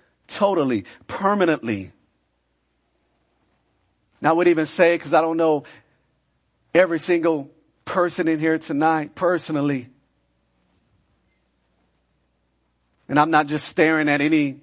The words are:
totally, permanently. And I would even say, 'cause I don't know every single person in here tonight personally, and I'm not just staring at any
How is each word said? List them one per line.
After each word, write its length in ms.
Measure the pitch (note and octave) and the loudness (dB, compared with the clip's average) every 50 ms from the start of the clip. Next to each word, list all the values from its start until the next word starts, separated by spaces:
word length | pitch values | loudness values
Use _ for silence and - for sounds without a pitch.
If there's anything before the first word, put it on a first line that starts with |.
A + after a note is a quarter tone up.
| _ _ _ _ _ - | _ _ _ _ _ -14
totally, 560 | - - G#3 G3+ F#3+ E3+ C#3+ C3 A#2+ G2+ - - - - _ | -6 -2 -2 0 0 0 0 0 -2 -4 -4 -8 -18 -20 _
permanently. 840 | - - - G3 G3 G#3 G3+ F3+ E3 D3+ - A#2 A#2 G#2 G2 F#2 - - _ _ _ _ _ _ _ _ _ _ _ _ _ _ _ _ _ _ _ _ _ _ _ _ _ _ _ _ _ _ _ _ _ _ _ _ _ _ _ _ _ _ _ _ _ | -16 -8 -4 -2 0 0 2 2 0 0 0 -2 -6 -6 -6 -8 -12 -18 _ _ _ _ _ _ _ _ _ _ _ _ _ _ _ _ _ _ _ _ _ _ _ _ _ _ _ _ _ _ _ _ _ _ _ _ _ _ _ _ _ _ _ _ _
And 80 | D3+ D3+ | 0 0
I 40 | |
would 160 | E3 E3+ F3 F3 | 2 4 4 4
even 180 | E3+ D#3+ D#3 | 4 2 0
say, 320 | D3 - - E3 E3+ F3 D#3+ | -2 0 2 4 4 4 2
'cause 160 | - C#3+ E3 | 0 0 0
I 60 | D#3 | 2
don't 160 | E3 D#3+ E3 | 2 0 0
know 260 | E3 E3 D#3+ D3+ C#3+ - - - - _ _ _ _ _ _ _ _ _ _ _ _ _ _ _ _ _ _ - | 0 0 2 0 0 -4 -8 -20 -20 _ _ _ _ _ _ _ _ _ _ _ _ _ _ _ _ _ _ 2
every 240 | E3+ F#3 E3 E3 D#3 | 2 2 2 0 -4
single 500 | - F#3 F3 E3+ D#3+ E3 D#3+ C#3+ C#3 D3 _ _ _ _ _ _ - | -2 0 0 0 2 0 -2 -2 -4 -10 _ _ _ _ _ _ -14
person 420 | - - F#3+ F3 F3 - F#3 E3+ | -6 -4 -2 -2 -2 -2 -4 -2
in 140 | D#3+ D#3+ D3+ | -2 -2 -2
here 180 | D#3 D#3+ D#3+ D#3 | 0 -2 -2 -2
tonight 560 | - - D3 C#3+ D#3 D#3+ D#3+ D#3 D3 D3+ - | -4 -6 -2 0 0 0 0 0 -4 -8 -6
personally, 760 | - F#3 F3 F3+ D#3+ - - D#3 C#3+ C#3+ C#3+ C#3 B2 A#2 - _ _ _ _ _ _ _ _ _ _ _ _ _ _ _ _ _ _ _ _ _ _ _ _ _ _ _ _ _ _ _ _ _ _ _ _ _ _ _ _ _ _ _ _ _ _ _ _ _ _ _ _ _ _ _ _ _ _ _ _ _ _ _ - | -4 -2 0 0 -2 -4 -6 -4 -2 -2 -2 -4 -4 -8 -12 _ _ _ _ _ _ _ _ _ _ _ _ _ _ _ _ _ _ _ _ _ _ _ _ _ _ _ _ _ _ _ _ _ _ _ _ _ _ _ _ _ _ _ _ _ _ _ _ _ _ _ _ _ _ _ _ _ _ _ _ _ _ _ -2
and 120 | C3 D3 | 0 2
I'm 100 | D3+ D#3+ | 2 4
not 160 | D#3+ D3+ D3+ | 2 2 2
just 220 | C#3+ D3+ D3 - - | 0 -4 -6 -8 -4
staring 400 | - - D#3 D#3+ D#3+ D#3 D3+ D3 | 0 0 2 2 2 2 0 0
at 120 | C#3+ C#3+ | 0 0
any 400 | C#3+ D#3 D#3+ D3+ D3 C#3 C3 - | 0 0 0 0 0 -2 -6 -10